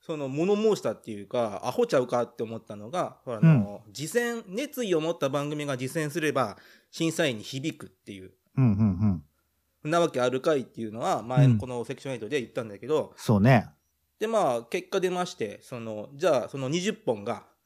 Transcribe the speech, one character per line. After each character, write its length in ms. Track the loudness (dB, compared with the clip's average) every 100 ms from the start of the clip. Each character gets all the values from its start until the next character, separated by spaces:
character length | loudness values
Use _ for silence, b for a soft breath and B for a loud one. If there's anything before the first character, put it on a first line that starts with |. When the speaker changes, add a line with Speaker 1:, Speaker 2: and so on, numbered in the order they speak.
Speaker 1:
そ 160 | -10 -6
の、 120 | -4
物 280 | 0 2 4
申 200 | 4 2
し 40 |
た 120 | -2
っ 80 | -6
て 100 | -10
い 120 | -12
う 40 | -4
か、 360 | -2 -2 -2
ア 80 | -2
ホ 140 | 0 2
ち 80 |
ゃ 40 | 2
う 80 | 2
か 160 | 0
っ 140 | -2 -6
て 60 |
思 140 | -8 -8
っ 40 |
た 160 | -12 -14
の 140 | -6
が、 280 | -4 -4 -8
ほ 80 | -10
ら、 60 | 4
あ 20 |
の、 420 | 6 6 2 -6 -14
Speaker 2:
う 40 |
ん。 20 |
Speaker 1:
次 160 | -12 -4
戦、 360 | -2 -2 -4 -8
熱 360 | -8 -6 -6
意 100 | -2
を 60 | 0
持 120 | 0
っ 60 | -2
た 100 | -2
番 220 | -2 -4
組 160 | -4 -4
が 100 | -4
次 120 | -4
戦 220 | -4 -4
す 100 | -2
れ 120 | 0
ば、 260 | 2 0 -4 b b b
審 200 | -2 -2
査 140 | 2 0
員 120 | -2
に 40 |
響 340 | -6 -6 -6 -8
く 100 | -16
っ 20 |
て 240 | _ -16
い 120 | -16
う。 80 | -16 _ _ 2
Speaker 2:
う 60 |
ん 100 | 4
う 40 | 4
ん 400 | 2 4 2 0 -6 _ _ _ _ _
う 40 | 0
ん。 20 |
Speaker 1:
な 100 | 2
わ 100 | 2
け 100 | 2
あ 100 | 0
る 100 | 2
か 140 | 2
い 60 | 2
っ 40 |
て 160 | -2 -8
い 60 | -10
う 60 |
の 80 | -4
は、 220 | -2 -2
前 260 | 0 6 6
の 100 | 6
こ 80 | 0
の 180 | -6
セ 100 | -6 -8
ク 40 |
シ 60 | -8
ョ 20 |
ン 40 |
エ 20 | -8
イ 40 |
ト 80 | -4
で 120 | -4
言 100 | -4
っ 20 |
た 100 | -8
ん 60 | -10
だ 100 | -10
け 80 | -2
ど。 220 | -2 -2
Speaker 2:
う 20 |
ん。 20 | -4
そ 220 | 2 6
う 20 |
ね。 280 | 6 6 4 -10 _ _ _ _
Speaker 1:
で、 80 | -2
ま 280 | 2 2 0
あ、 60 |
結 260 | -2 -6 -2
果 120 | -2
出 100 | 0
ま 160 | -2 -4
し 80 |
て、 260 | -6 -8 -8
そ 180 | -14 -10
の、 280 | -8 -10 -12
じ 120 | -2 2
ゃ 180 | 2
あ、 40 | 0
そ 80 | -6
の 120 | -2
二 120 | -2
十 120 | -2
本 320 | -2 -4 -2
が、 200 | -4 -6 -10 _